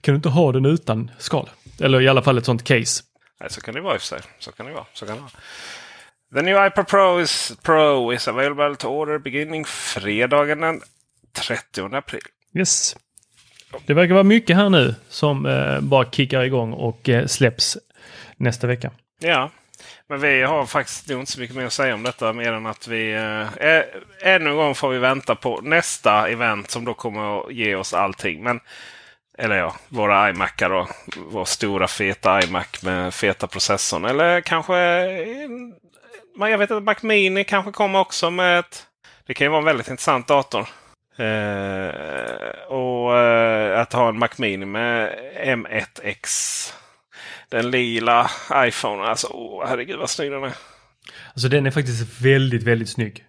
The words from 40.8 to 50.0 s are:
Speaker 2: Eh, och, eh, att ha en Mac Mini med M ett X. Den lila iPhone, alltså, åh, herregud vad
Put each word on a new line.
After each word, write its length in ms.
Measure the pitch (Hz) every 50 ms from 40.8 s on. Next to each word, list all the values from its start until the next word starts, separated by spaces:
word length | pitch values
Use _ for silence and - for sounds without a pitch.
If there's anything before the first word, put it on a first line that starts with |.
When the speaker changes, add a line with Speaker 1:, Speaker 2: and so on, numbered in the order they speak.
| _ _ _ _ _ _ _ -
Speaker 2:
Eh, 1500 | 120 110 110 107 104 104 101 98 98 98 98 95 95 90 73 - 73 78 71 67 60 58 58 53 - 57 - - - -
och, 500 | 131 131 127 127 123 120 120 123 120 123
eh, 600 | 120 117 117 117 113 113 113 107 107 104 95 110
att 120 | 117 - -
ha 160 | 123 123 117
en 100 | 107 107
Mac 100 | 120 117 - -
Mini 280 | 131 110 98 95 98
med 480 | 98 98 107 117 120 120 117 110 101 - 101 120 135 -
M 300 | - - 139 127 117 107 -
ett 300 | 110 110 101 - _ - -
X. 280 | 101 98 - - - - - - - - - - - - - - _ _ _ _ _ _ - - - - - - _
Den 220 | - 120 113 123
lila 600 | 127 127 123 120 117 113 113 117 120 117 117 - - - - - -
iPhone, 480 | 135 131 120 110 - - 120 104 101 98
alltså, 240 | 113 110 110 - -
åh, 340 | - - 117 113 104 92 85 -
herregud 300 | 131 120 123 156 151
vad 120 | 131